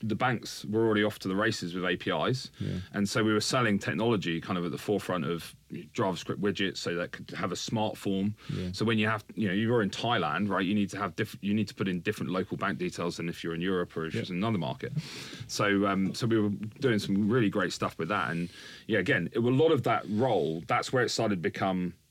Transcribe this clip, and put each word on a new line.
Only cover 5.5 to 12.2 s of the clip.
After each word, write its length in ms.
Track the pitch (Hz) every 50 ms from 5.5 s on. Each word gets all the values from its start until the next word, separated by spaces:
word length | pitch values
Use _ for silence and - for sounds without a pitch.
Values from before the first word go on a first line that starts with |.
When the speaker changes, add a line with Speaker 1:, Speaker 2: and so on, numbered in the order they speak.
| - - _ - - 80 87 - -
Speaker 1:
JavaScript 460 | - 107 95 90 - - - 104 -
widgets 380 | 92 101 92 - 98 95 - -
so 180 | - 95 87
that 160 | 85 85 -
could 180 | - - 82 -
have 220 | - - - 92
a 40 | -
smart 400 | - - - 113 110 107 107 104
form. 380 | - - 104 98 95 98 104 107 - - -
Speaker 2:
Yeah. 180 | - 92 92 90
Speaker 1:
So 120 | 92 - 110
when 140 | 110 113 107
you 80 | 107
have, 180 | 107 110 107 - - -
you 100 | - 113
know, 80 | 95 90
you're 260 | 104 113 113 123 120
in 80 | 104 92
Thailand, 580 | - - - 117 120 107 85 78 73 82 104 101
right, 160 | 92 92 98
you 80 | 87 104
need 160 | 104 101 92
to 80 | - 95
have 160 | 101 90 -
diff-, 220 | - 117 - - -
you 140 | - 101 104
need 140 | 110 101 -
to 60 | -
put 120 | - 110 95
in 120 | 90 87
different 320 | 85 - - -